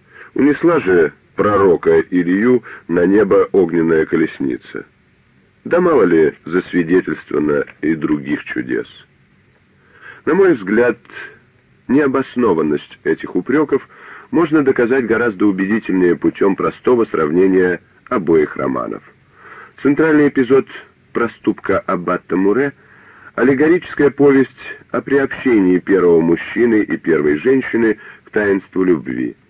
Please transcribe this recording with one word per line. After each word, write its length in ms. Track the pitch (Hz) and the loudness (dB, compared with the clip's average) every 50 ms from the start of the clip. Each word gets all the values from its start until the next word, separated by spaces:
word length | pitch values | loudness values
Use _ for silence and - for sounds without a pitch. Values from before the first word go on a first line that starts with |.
| _ _ - - - - _ | _ _ -20 -20 -20 -8 _
Унесла 460 | - 131 147 143 - 165 170 170 147 | 0 0 0 0 2 0 0 0 0
же 320 | 90 92 90 85 78 71 - _ _ _ _ | 0 2 2 2 2 0 -2 _ _ _ _
пророка 640 | - 98 104 104 98 98 92 82 78 - 82 82 82 | -2 -2 0 2 2 2 2 2 2 2 2 2 2
Илью 640 | 82 - 90 90 85 87 92 101 113 123 127 120 - - - - - | 2 0 -2 -2 0 0 0 0 2 2 0 0 -2 -8 -18 -18 -8
на 180 | - 85 87 87 | -4 -2 0 2
небо 440 | 92 98 107 104 92 98 98 92 - | 2 2 2 2 4 2 2 2 2
огненная 540 | - 98 90 82 85 82 82 82 82 78 78 | 2 0 2 2 0 0 0 2 0 0 0
колесница. 800 | - 82 80 80 - - - 71 65 60 - - - - - - - _ _ _ _ _ _ _ _ _ _ _ _ _ _ _ | 0 0 -2 -2 -2 -4 -6 -6 -6 -6 -8 -12 -14 -16 -16 -16 -16 _ _ _ _ _ _ _ _ _ _ _ _ _ _ _
Да 160 | 120 160 175 | -2 -2 0
мало 220 | 180 170 156 120 95 | 2 2 2 2 4
ли 300 | 87 82 80 78 71 - - _ | 4 4 2 2 2 0 -6 _
засвидетельствовано 1200 | 76 85 92 - - - 90 82 80 90 92 - - 76 - - - - 71 76 73 71 71 - - - _ | -4 -4 -4 -4 -2 -4 -4 0 0 0 0 0 -2 -8 -10 -10 -6 -4 -4 -2 -2 -2 -2 -4 -6 -10 _
и 140 | 78 78 80 | -4 -4 -2
других 500 | 76 71 73 76 71 67 71 73 - - | -2 -2 -4 -4 -4 -4 -6 -8 -8 -8
чудес. 420 | - - 62 62 62 60 57 57 - - - - _ _ _ _ _ _ _ _ _ _ _ _ _ _ _ _ _ _ - - - - - _ | -10 -10 -10 -8 -6 -8 -8 -8 -10 -18 -20 -20 _ _ _ _ _ _ _ _ _ _ _ _ _ _ _ _ _ _ -20 -20 -20 -20 -8 _
На 100 | 127 160 | -2 2
мой 180 | 190 196 180 143 | 4 4 4 2
взгляд, 440 | 110 92 95 107 117 123 120 113 - _ - - - - - - _ _ _ _ _ _ _ _ _ _ - | 0 -2 -2 0 2 2 0 -2 -4 _ -20 -20 -20 -20 -20 -20 _ _ _ _ _ _ _ _ _ _ 0
необоснованность 1080 | 123 147 151 135 127 135 131 - - 123 120 104 85 80 78 76 73 69 - - - - _ | 0 0 2 0 0 -2 -4 -4 -4 -2 0 0 0 0 0 -2 -2 -4 -6 -12 -20 -8 _
этих 320 | 76 80 - - - - | -4 -4 -4 -6 -6 -6
упреков 500 | 92 90 - 131 156 151 131 139 127 - - - - - - - - - _ | -6 -4 -2 -2 -2 0 0 -2 -4 -4 -10 -20 -20 -20 -20 -20 -20 -12 _
можно 320 | 127 156 175 143 151 156 139 | -2 -2 0 2 0 2 2
доказать 420 | 131 127 - 120 110 131 135 120 | 2 2 0 0 0 0 -2 0
гораздо 420 | 104 113 110 120 117 98 90 107 | 0 -2 0 0 -2 -2 0 0
убедительнее 680 | 104 95 92 98 98 110 110 - - 95 92 90 87 82 | 0 0 0 -2 -2 -2 -4 -2 -2 0 2 2 2 2
путем 400 | 71 - 82 - - - 98 92 | 0 -2 -4 -2 0 0 0 0
простого 500 | - 85 80 - - - 135 127 117 110 | -2 -4 -6 -6 -4 0 0 2 2 0
сравнения 760 | - - 82 78 73 80 90 95 95 92 92 90 90 90 - - _ _ _ _ | -2 -2 -2 -2 0 2 2 2 2 2 2 2 0 -2 -4 -10 _ _ _ _
обоих 480 | - 127 110 82 80 82 78 76 - - | -6 -6 -4 0 2 2 2 2 0 -4
романов. 480 | - 67 67 64 62 57 53 52 52 - - _ _ _ _ _ _ - - - - - - _ - | -6 -6 -6 -4 -6 -8 -8 -12 -14 -16 -20 _ _ _ _ _ _ -20 -20 -20 -20 -20 -20 _ -4
Центральный 480 | - 139 143 135 156 160 151 147 147 135 | -2 0 2 2 2 2 2 2 2 2
эпизод 380 | - 135 127 113 135 131 - - - - - _ _ _ _ _ | 2 0 0 2 2 2 2 -2 -12 -20 -20 _ _ _ _ _
«Проступка 680 | - 120 120 110 - _ - 104 98 - - - 95 95 | -6 -6 -6 -6 -8 _ -4 -4 -4 -4 -4 -4 -4 -4
аббата 580 | - - 95 90 85 87 90 85 - - 82 | -2 -4 -6 -6 -4 -6 -6 -6 -6 -4 -2
Муре» — 360 | 92 95 98 104 127 147 139 135 _ _ _ - - - - - - - - _ | 0 0 0 0 0 -2 -4 -6 _ _ _ -20 -20 -20 -20 -20 -20 -20 -12 _
аллегорическая 760 | - 120 135 139 127 151 160 180 170 - - - - 143 139 | 0 0 0 2 2 2 2 2 0 -2 -6 -2 0 0 0
повесть 400 | - - 143 143 135 135 123 - - - - - - - - _ | 2 4 4 4 4 4 2 0 -4 -14 -18 -18 -18 -18 -14 _
о 100 | - 120 | -8 -8
приобщении 800 | - 135 135 143 135 131 - - - 131 117 104 92 90 90 87 | -4 -2 0 0 0 -2 -6 -4 0 2 2 4 4 4 2 0
первого 400 | - - 98 92 87 87 82 82 | 2 0 0 2 4 4 4 4
мужчины 600 | 82 85 85 80 - - - 110 120 120 110 107 | 2 2 0 -2 -4 -6 -2 -2 0 2 2 0
и 160 | 98 - 82 | 0 -2 -6
первой 400 | 78 - 85 80 73 73 73 73 | -6 -2 -2 -2 0 0 0 -2
женщины 600 | 76 82 123 139 131 117 - - 117 117 110 101 - - - - _ _ | 0 0 0 0 0 -2 -2 -2 -2 0 -2 -2 -4 -10 -18 -20 _ _
к 60 | - | -8
таинству 520 | - 107 104 101 98 95 - _ - 92 92 | -6 -4 -2 0 -2 -2 -4 _ -4 -2 0
любви. 540 | 90 87 71 64 67 62 64 64 58 - _ _ | 0 0 -2 -4 -8 -8 -8 -8 -8 -10 _ _